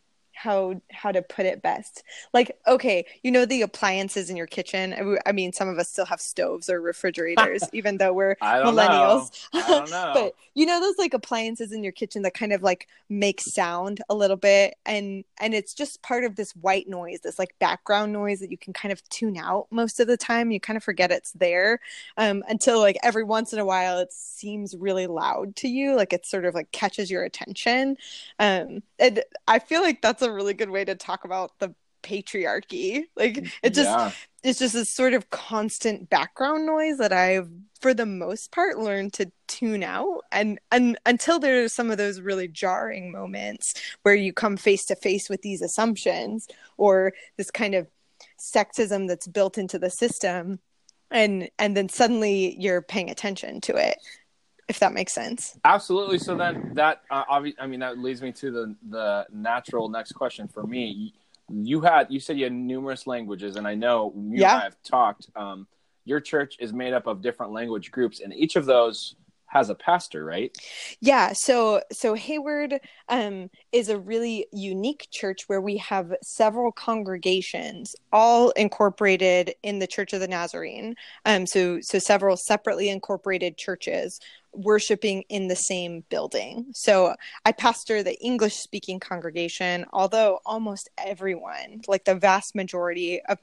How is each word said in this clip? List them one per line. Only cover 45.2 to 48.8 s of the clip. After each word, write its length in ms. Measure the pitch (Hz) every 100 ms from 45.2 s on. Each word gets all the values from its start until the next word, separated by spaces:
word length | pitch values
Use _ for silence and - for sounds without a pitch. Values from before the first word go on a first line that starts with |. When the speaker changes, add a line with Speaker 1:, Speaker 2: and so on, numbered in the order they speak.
| -
Speaker 1:
with 120 | 196
these 200 | 208 180
assumptions 880 | 170 - 226 208 - 170 196 220 - - - -
or 360 | 202 190 190 - - -
this 140 | 190
kind 220 | - 214 190
of 120 | 165 _ _ _ _ -
sexism 680 | - 220 202 -